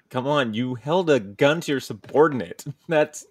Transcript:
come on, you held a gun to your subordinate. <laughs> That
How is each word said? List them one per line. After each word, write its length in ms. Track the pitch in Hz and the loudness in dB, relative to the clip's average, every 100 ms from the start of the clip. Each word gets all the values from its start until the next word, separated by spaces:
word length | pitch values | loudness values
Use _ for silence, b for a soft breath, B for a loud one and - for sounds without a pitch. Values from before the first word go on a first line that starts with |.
| _ | _
come 160 | 127 131 | -6 -2
on, 280 | 147 120 | 0 -2
you 200 | 107 127 | -2 -4
held 340 | 123 143 180 170 | -6 -2 0 2
a 100 | 135 | 2
gun 400 | 98 101 143 165 | 0 0 2 2
to 100 | - | -2
your 100 | 139 | -4
subordinate. 840 | - 110 - 127 156 131 87 - - - | -6 -14 -2 4 4 2 -8 -12 -14 -16
<laughs> 120 | - | -2
That 340 | 160 151 - - | 0 0 -4 -18